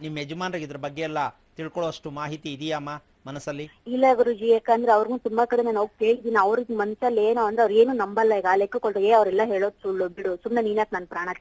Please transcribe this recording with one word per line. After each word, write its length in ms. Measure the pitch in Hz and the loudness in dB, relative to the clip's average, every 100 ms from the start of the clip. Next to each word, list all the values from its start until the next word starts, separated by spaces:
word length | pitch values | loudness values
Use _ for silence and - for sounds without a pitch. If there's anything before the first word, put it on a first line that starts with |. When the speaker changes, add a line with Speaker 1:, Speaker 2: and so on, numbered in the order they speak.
Speaker 1:
ನಿಮ್ 180 | 156 151 | -8 -8
ಯಜಮಾನ್ರಿಗೆ 460 | 143 160 185 175 147 | -8 -8 -6 -6 -10
ಇದ್ರ 120 | 143 | -10
ಬಗ್ಗೆ 240 | 143 143 | -10 -6
ಎಲ್ಲ 280 | 160 151 131 | -6 -4 -4
ತಿಳ್ಕೊಳ್ಳೋಷ್ಟು 840 | - _ - 160 175 165 - 160 | -8 _ -14 -10 -6 -6 -6 -12
ಮಾಹಿತಿ 420 | 143 147 151 156 | -10 -10 -10 -10
ಇದೆಯಮ್ಮ 480 | 135 156 151 143 147 - _ 135 | -8 -6 -6 -8 -12 -16 _ -14
ಮನಸ್ಸಲ್ಲಿ? 420 | 143 151 143 151 _ - | -12 -10 -10 -12 _ -8
Speaker 2:
ಇಲ್ಲ 180 | 254 262 | 2 4
ಗುರುಜಿ, 340 | 240 240 214 226 | 4 2 0 2
ಯಾಕಂದ್ರೆ 440 | 226 - 233 240 | 2 4 2 4
ಅವ್ರಿಗೂ 260 | 214 214 247 | 4 2 -2
ತುಂಬಾ 280 | 233 220 240 | -2 0 0
ಕಡೆ 160 | 240 | 2
ನಾನು 180 | 233 214 | 0 0
ಹೋಗಿ 200 | 214 - | -2 0
ಕೇಳಿದೀನಿ. 360 | 220 233 226 220 | 0 2 2 2
ಅವ್ರಿಗೆ 400 | 196 233 240 220 | 2 2 -2 -2
ಮನ್ಸಲ್ಲಿ 480 | 202 214 247 226 | -2 -2 0 2
ಏನೋ 220 | 214 240 214 | 2 2 0
ಅಂದ್ರೆ 160 | 226 | 2
ಅವ್ರು 140 | 220 214 | 4 6
ಏನು 180 | 240 | 4
ನಂಬಲ್ಲ. 400 | 254 196 208 226 | 2 -2 0 2
ಈಗ 120 | 208 185 | 2 2
ಆ 40 | 196 | 2
ಲೆಕ್ಕ 220 | 196 240 | 2 -2
ಕೊಟ್ಟು, 220 | 220 202 | -4 0
"ಏ, 120 | 202 | 4
ಅವ್ರೆಲ್ಲ 300 | 226 202 190 233 | 6 4 2 0
ಹೇಳೋದ್ 300 | 196 202 - | 0 -2 -4
ಸುಳ್ಳು 280 | 202 190 185 | -4 -2 -4
ಬಿಡು, 280 | 175 190 180 | -4 -6 -6
ಸುಮ್ನೆ 240 | 220 240 | -4 -2
ನೀನ್ಯಾಕ್ 320 | 220 208 214 | 0 0 -2
ನನ್ 140 | 185 175 | -4 -8
ಪ್ರಾಣ 220 | 170 180 180 | -8 -8 -8